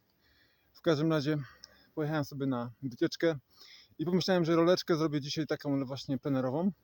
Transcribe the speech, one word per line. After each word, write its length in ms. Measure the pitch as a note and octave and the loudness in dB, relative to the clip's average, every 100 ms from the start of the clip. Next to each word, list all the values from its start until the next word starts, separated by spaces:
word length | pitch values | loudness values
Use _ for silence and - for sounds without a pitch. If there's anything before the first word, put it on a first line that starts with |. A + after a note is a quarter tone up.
| _ _ _ _ _ _ _ | _ _ _ _ _ _ _
W 80 | _ | _
każdym 320 | E3+ C#3+ D#3+ | 0 2 2
razie 240 | D#3 C#3 D3+ B2+ - - _ _ | 2 0 -2 -4 -16 -20 _ _
pojechałem 300 | - D3 D#3 | -6 -2 -2
sobie 220 | C#3 C#3 C#3 | -2 -4 -2
na 240 | B2 A#2+ - | -2 -4 -8
wycieczkę 540 | C3+ A#2 E3 - E3+ D3+ _ _ - - _ - | -10 -2 -4 0 0 0 _ _ -20 -20 _ -6
i 60 | |
pomyślałem, 400 | D#3+ F3+ - F3+ | 0 0 2 2
że 120 | D#3+ E3+ | 4 4
roleczkę 400 | E3+ F#3 - D#3+ | 4 4 2 0
zrobię 240 | D#3+ D3 | 2 -2
dzisiaj 260 | C#3 - D3 | -4 -6 -4
taką 380 | - D3 C#3 | -4 -2 -2
właśnie 340 | C3 C3+ - C3+ | -2 -8 -6 -4
plenerową. 540 | D3+ C3 C3 C#3 F#3+ - | -2 0 0 0 -2 -2